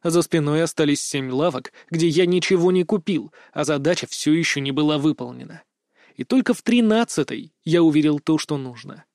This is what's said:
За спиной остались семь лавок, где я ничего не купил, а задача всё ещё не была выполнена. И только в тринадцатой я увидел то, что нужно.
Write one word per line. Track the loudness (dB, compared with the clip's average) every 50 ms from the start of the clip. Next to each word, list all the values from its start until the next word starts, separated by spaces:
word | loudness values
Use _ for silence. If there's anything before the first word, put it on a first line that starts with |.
За | _ 2 2 2
спиной | 0 2 0 0 0 2 0 0
остались | 0 -2 0 0 0 2 0 -2
семь | -2 -6 -6 -6 -6 -4
лавок, | -2 0 0 -2 -2 -4 -10 -12 _ -20 -14 _
где | -2 0 0
я | 2 2 2 2
ничего | 2 2 0 2 2 2 2 4 4
не | 2 2 2
купил, | 0 -2 -2 0 -2 -4 -4 -4 -8 _ -20 -20 _
а | _ -4 -2
задача | -2 -2 0 0 0 0 -2 -4
всё | -8 -10 -4 0 2
ещё | 2 2 2 0 -2 -4
не | -4 -4
была | -2 0 0 0 0 2
выполнена. | 0 0 -2 -2 -8 -12 -12 -16 -16 -18 -18 -20 _ _ _ _ _ _ _ _ _ _ _
И | -14 -6
только | _ 0 0 2 2 -2
в | 0
тринадцатой | 0 0 2 4 4 4 2 2 0 0 -2 -4 -4 -4 -6 -10 -12 -16 _ _ _
я | 0 2 4
увидел | 4 6 4 4 2 2 0 0
то, | _ 0 0 0
что | 0 -4 -6
нужно. | -6 -6 -10 -14 -16 -18 -18 -18 -20 _ _